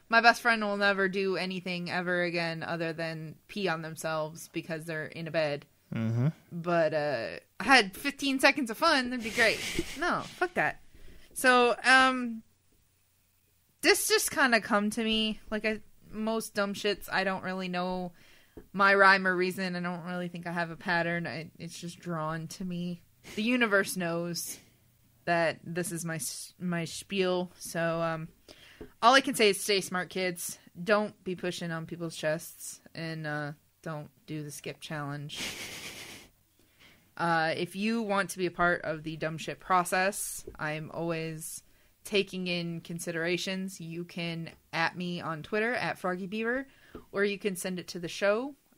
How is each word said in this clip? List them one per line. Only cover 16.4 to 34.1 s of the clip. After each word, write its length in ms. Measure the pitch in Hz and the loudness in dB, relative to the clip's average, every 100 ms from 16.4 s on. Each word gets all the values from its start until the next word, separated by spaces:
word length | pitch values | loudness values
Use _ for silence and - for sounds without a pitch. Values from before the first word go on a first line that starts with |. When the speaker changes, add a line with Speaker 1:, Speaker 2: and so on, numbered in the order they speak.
| - | -4
Speaker 1:
dumb 200 | 208 202 | -2 -2
shits, 340 | 196 208 196 - | -2 -2 -2 -2
I 120 | 180 190 | 0 0
don't 180 | 190 | -2
really 240 | 185 185 185 | -4 -6 -4
know 460 | 180 185 185 180 - - - _ - - | -2 -2 -4 -6 -12 -20 -20 _ -20 -8
my 220 | 185 196 196 | 4 6 10
rhyme 320 | 190 196 185 | 10 8 6
or 80 | 180 | 2
reason. 400 | 185 180 185 180 | 0 -2 -4 -4
I 40 | |
don't 220 | 175 180 175 | -6 -6 -6
really 220 | 180 175 | -6 -6
think 180 | 175 170 | -8 -6
I 40 | |
have 180 | 175 165 | -4 -4
a 40 | 160 | -4
pattern. 500 | 196 170 165 170 165 | 0 0 2 -2 -4
I, 240 | 123 165 - | -6 -10 -12
it's 200 | 170 - | -14 -10
just 200 | 170 - | -12 -10
drawn 480 | 175 165 156 160 165 | -6 -4 -4 -4 -8
to 180 | - 185 | -8 -6
me. 360 | 175 180 175 - _ - - | -4 -6 -8 -14 _ -10 -2
The 80 | |
universe 520 | 220 254 226 196 196 185 | 0 2 6 4 4 -2
knows 600 | 170 170 175 170 - - - _ _ _ _ _ - | -2 -2 -2 -6 -8 -12 -18 _ _ _ _ _ 0
that 340 | 170 165 - | 2 2 -2
this 280 | - 170 170 | -6 -6 -4
is 120 | 170 165 | -4 -6
my 100 | 160 | -6
s-, 380 | - - - - | -6 -8 -12 -8
my 260 | 180 170 165 | -4 -2 -4
spiel. 640 | - - 196 185 180 180 - | -8 -4 0 2 2 -2 -8
So, 420 | - 175 170 165 | -8 -2 0 0
um, 280 | 165 160 165 - - - - - - _ | -2 -2 -8 -16 -20 -20 -20 -18 -20 _
all 120 | 226 | 8
I 80 | 269 | 8
can 140 | 285 247 | 6 6
say 140 | 214 | 6
is 100 | 196 | 4
stay 200 | - 196 | 2 2
smart, 280 | 180 185 180 | 2 -4 -4
kids. 480 | 190 185 175 - - _ - | -2 -2 -2 -8 -10 _ -8
Don't 400 | 175 208 214 - | 2 4 4 -4
be 120 | 190 175 | -8 -4
pushing 340 | 180 175 170 | -4 -4 -6
on 140 | 165 160 | -6 -8
people's 300 | 170 170 - | -8 -8 -4
chests, 640 | 156 160 - - - - - - | -2 -2 -4 -14 -14 -16 -16 -10
and, 320 | 165 160 156 | -8 -6 -6
uh, 240 | 147 147 151 _ _ | -4 -6 -10 _ _
don't 260 | 170 151 147 | -10 -8 -10